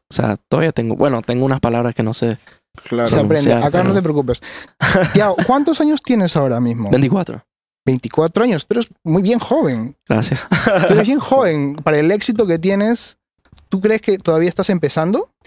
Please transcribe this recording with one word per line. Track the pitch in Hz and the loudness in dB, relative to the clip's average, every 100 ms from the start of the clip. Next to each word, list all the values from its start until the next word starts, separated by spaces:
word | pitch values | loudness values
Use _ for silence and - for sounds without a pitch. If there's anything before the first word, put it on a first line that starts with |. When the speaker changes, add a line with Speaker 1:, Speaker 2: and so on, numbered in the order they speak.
| - | -12
Speaker 1:
o | |
sea, | - 117 101 - | -2 -2 -2 -2
todavía | 147 160 | 0 0
tengo, | - 113 110 | -2 -4 0
bueno, | 117 120 | 0 0
tengo | 110 123 135 | -2 -2 0
unas | 135 | 0
palabras | 120 117 120 | 0 0 -2
que | 117 | -2
no | 110 | -4
sé. | 110 117 110 - _ _ - - | -2 -4 -4 -10 _ _ -20 -8
Speaker 2:
Claro. | 120 117 | -2 0
Speaker 3:
Se | 113 | 2
aprende. | 104 151 143 | 2 2 2
Speaker 1:
pronunciar, | 120 | 2
Speaker 3:
Acá | 147 170 | 2 0
no | |
Speaker 1:
pero | 185 | 2
Speaker 3:
te | 190 | 0
preocupes. | 170 147 127 120 - - - - | 0 -2 -2 -4 -8 -18 -18 -4
Speaker 1:
<laughs> | - 190 175 | 0 2 2
Speaker 3:
Tiago, | 196 208 180 - | 2 2 0 0
¿cuántos | 269 294 311 | 2 2 2
años | 302 302 | 2 0
tienes | - 233 180 160 | 0 0 2 0
ahora | 135 120 | 0 0
mismo? | 120 120 101 | -2 -2 0
Speaker 1:
Veinticuatro. | 127 135 190 175 - _ _ _ _ - | 2 2 0 -2 -10 _ _ _ _ -2
Speaker 3:
Veinticuatro | 127 113 - 165 202 | -2 -2 -2 0 0
años. | 247 165 - | 0 -2 -2
Tú | 226 | -4
eres | 226 _ | -4 _
muy | 165 170 | -2 0
bien | 190 240 | 0 -2
joven. | - 285 196 120 117 - - | 0 0 0 -2 -6 -12 -2
Speaker 1:
Gracias. | 110 - 131 - 180 - 190 170 | -2 0 -4 -2 -2 0 0 2
Speaker 3:
Tú | |
eres | 208 214 | 2 2
bien | 277 | 0
joven. | - 269 214 156 139 151 | 2 2 2 0 -2 -2
Para | 156 151 | 0 2
el | 156 | 2
éxito | 208 - 220 202 | 0 -2 0 0
que | 170 | 0
tienes, | 185 196 214 240 - - _ _ _ - - | 0 0 0 -2 -6 -16 _ _ _ -20 -6
¿tú | 190 | -2
crees | 214 220 | 0 0
que | - 196 | 0 -2
todavía | 170 160 175 | 2 2 2
estás | - 190 | 0 -2
empezando? | 180 147 - 160 254 453 _ | 0 0 -2 0 -2 -4 _